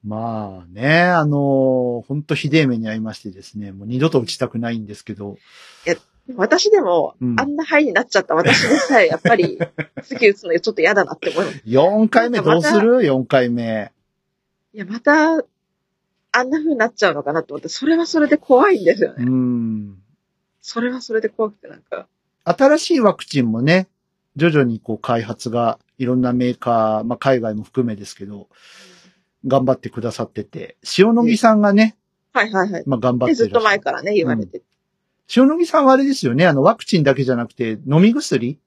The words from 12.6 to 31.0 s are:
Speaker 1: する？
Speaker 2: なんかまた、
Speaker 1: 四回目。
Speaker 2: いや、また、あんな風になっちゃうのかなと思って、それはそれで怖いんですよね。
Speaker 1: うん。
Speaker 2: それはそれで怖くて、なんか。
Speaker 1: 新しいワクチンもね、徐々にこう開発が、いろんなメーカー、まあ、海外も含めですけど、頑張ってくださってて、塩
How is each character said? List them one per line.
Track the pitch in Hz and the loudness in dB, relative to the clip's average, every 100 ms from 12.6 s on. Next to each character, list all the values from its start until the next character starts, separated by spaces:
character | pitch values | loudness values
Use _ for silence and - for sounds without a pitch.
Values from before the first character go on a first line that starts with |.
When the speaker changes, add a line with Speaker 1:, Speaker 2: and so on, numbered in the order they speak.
Speaker 1:
す | 165 | 4
る？ | |
Speaker 2:
な | 208 | 4
ん | |
か | 220 | 4
ま | 254 | 4
た、 | 175 | 2
Speaker 1:
四 | 131 123 | 0 2
回 | 135 123 | 2 2
目。 | 120 117 110 101 _ _ _ _ _ _ _ _ | -2 -4 -6 -8 _ _ _ _ _ _ _ _
Speaker 2:
い | 214 | -16
や、 | 185 | -12
ま | 226 | -4
た、 | 294 302 311 320 - _ _ _ _ _ _ _ _ | 2 4 4 0 -4 _ _ _ _ _ _ _ _
あ | 240 | -4
ん | 254 | -2
な | 311 | -2
風 | 311 | -2
に | 262 | 0
な | 226 | -2
っ | |
ち | - | 0
ゃ | 196 | -2
う | 143 | 0
の | |
か | 135 | -4
な | 160 | -4
と | 160 143 | -6 -14
思 | |
っ | |
て、 | 160 | -12
そ | - 285 | -6 -2
れ | 330 | -2
は | 330 | 0
そ | 320 | 0
れ | 294 | 2
で | 302 | 0
怖 | - 254 403 | 4 4 4
い | 349 | 2
ん | 170 | 2
で | 196 | 0
す | |
よ | - - | -2 -2
ね。 | 123 | -2
Speaker 1:
う | |
ん。 | 131 123 120 113 110 101 95 98 _ _ _ _ _ | 0 0 -2 -4 -6 -10 -18 _ _ _ _ _ _
Speaker 2:
そ | - 233 | -12 -6
れ | 247 | -4
は | 254 | -6
そ | 240 | -4
れ | 220 | -4
で | 220 | -4
怖 | - 214 | -4 -6
く | 208 | _
て、 | - | -20
な | - | -20
ん | |
か。 | _ - - _ _ _ - | _ -14 -14 _ _ _ -14
Speaker 1:
新 | - 269 302 | 0 2 2
し | - 330 | 0 0
い | |
ワ | 214 - | 0 -2
ク | - | -6
チ | 143 | -4
ン | 120 | -2
も | 113 | -2
ね、 | 135 180 185 _ _ _ _ - | 0 0 -2 _ _ _ _ -2
徐 | 165 | 0
々 | 151 | 2
に | 127 113 | 0 -4
こ | - | -8
う | 107 | -8
開 | - 117 | -4 -4
発 | 113 113 123 | -4 -10 -6
が、 | 117 117 - _ _ | -2 -2 -4 _ _
い | 127 | -2
ろ | 127 | 0
ん | |
な | 127 | 0
メ | 123 123 | 0 -2
ー | 123 | -2
カ | 123 117 110 107 | -2 0 0 -2
ー、 | |
ま | 113 120 | -4 -4
あ、 | |
海 | 139 131 | 0 0
外 | 113 107 | -2 -8
も | |
含 | 104 - | -8 -4
め | 120 104 | -4 -6
で | 101 | -14
す | - | -16
け | 101 | -16
ど、 | 101 - _ - - - 180 _ _ _ _ 135 | -16 -20 _ -20 -20 -20 _ _ _ _ _ 0
頑 | 139 131 | 0 2
張 | |
っ | 131 | -2
て | 107 | -4
く | - | -8
だ | 113 | -8
さ | - 113 | -8 -10
っ | |
て | - | -10
て、 | 104 - 92 _ - | -12 -14 -18 _ -8
塩 | - | 2